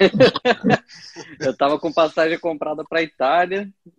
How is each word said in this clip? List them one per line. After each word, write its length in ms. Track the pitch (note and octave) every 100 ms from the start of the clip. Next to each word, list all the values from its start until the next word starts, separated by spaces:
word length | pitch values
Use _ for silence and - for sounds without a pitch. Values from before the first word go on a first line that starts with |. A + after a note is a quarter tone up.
<laughs> 1400 | F#3+ G#3 B3+ - B3 A3+ - - - - - - D#3 D#3
Eu 160 | C#3+
tava 240 | B2+ C#3+ D3
com 140 | E3+
passagem 460 | D3+ D#3+ F3 D#3+ E3
comprada 440 | E3+ D#3 D3+ D3+ D#3
pra 140 | E3
Itália, 680 | D#3 - C3 D#3+ F3+ F#3+ G3+ - -